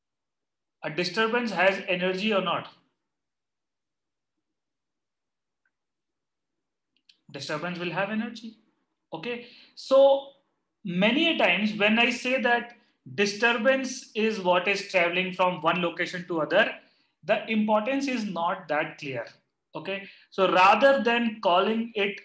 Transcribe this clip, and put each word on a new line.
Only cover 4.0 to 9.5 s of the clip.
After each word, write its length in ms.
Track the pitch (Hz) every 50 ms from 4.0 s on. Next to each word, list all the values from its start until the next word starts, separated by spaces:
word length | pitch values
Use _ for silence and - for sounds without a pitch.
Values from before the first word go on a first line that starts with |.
| _ _ _ _ _ _ _ _ _ _ _ _ _ _ _ _ _ _ _ _ _ _ _ _ _ _ _ _ _ _ _ _ _ _ _ _ _ _ _ _ _ _ _ _ _ _ _ _ _ _ _ _ _ _ _ _ _ _ _ _ _ _ _ _ _ -
Disturbance 480 | - 139 - - 156 147 170 180 175 170
will 140 | 175 170
have 180 | 160 185 202 208
energy. 460 | 214 220 240 - - - 240 220 - _ _ _ _ _ _ _ _ _ _ _
Okay, 340 | 165 160 160 240 240 240 - -